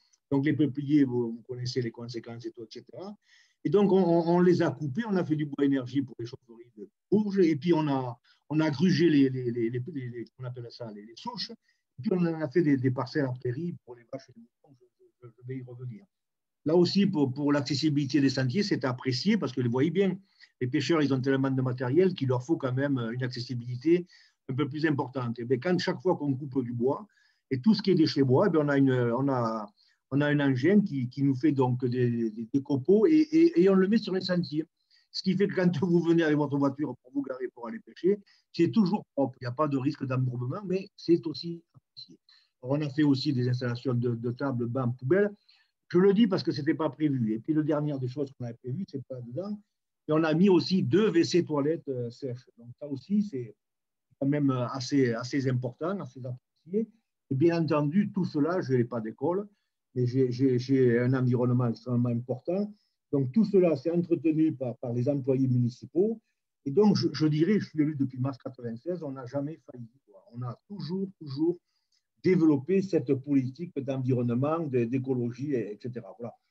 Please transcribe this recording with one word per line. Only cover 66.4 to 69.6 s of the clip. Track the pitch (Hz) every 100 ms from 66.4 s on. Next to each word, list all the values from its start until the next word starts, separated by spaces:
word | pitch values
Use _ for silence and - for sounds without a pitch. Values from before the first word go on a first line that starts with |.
| _ _ 139
Et |
donc, | 139 214 135
je, | 165
je | 147 151
dirais, | 147 170 208
je | -
suis | 156
élu | 147 147
depuis | 127 127
mars | 127 -
quatre-vingt-seize, | 135 127 120 113 165 175
on | 151
n'a | 135
jamais | 120 139 143 160